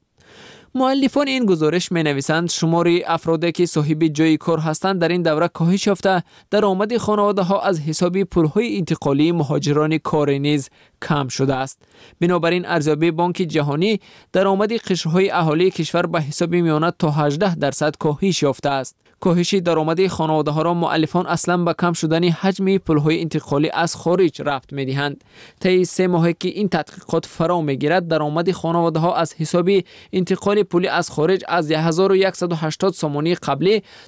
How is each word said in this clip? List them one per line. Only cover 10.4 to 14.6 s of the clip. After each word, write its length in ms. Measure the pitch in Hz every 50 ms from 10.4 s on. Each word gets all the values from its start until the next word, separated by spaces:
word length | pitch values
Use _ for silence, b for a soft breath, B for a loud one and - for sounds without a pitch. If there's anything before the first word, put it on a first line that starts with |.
| 143 147 151 143 135 - b b b b b b - -
کم 200 | 156 143 135 123
شده 260 | - - 135 135 135
است. 280 | 127 135 139 - _ B B B B B B B B
بنابراین 460 | 170 175 180 170 160 170 175 180 175
ارزیابی 440 | - 170 165 143 156 151 151 165 170
بانک 260 | 160 165 175 175 175
جهانی 640 | - 185 151 - 151 143 147 143 156 185 220 214 196 B B B B B B
درآمد 400 | - 185 196 196 196 190